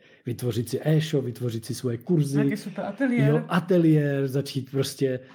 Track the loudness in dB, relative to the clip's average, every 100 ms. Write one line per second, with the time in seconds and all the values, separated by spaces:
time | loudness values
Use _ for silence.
0 | _ _ -10 -6 -4 -2 -4 -2 2 2
1 | 2 -2 -2 -4 -6 -6 -6 -6 -4 -4
2 | 0 2 2 2 0 -2 -6 -10 -8 -2
3 | 0 2 4 2 2 0 4 4 6 4
4 | 2 0 -2 -2 -4 -6 -4 -2 -2 0
5 | -2 -2 -10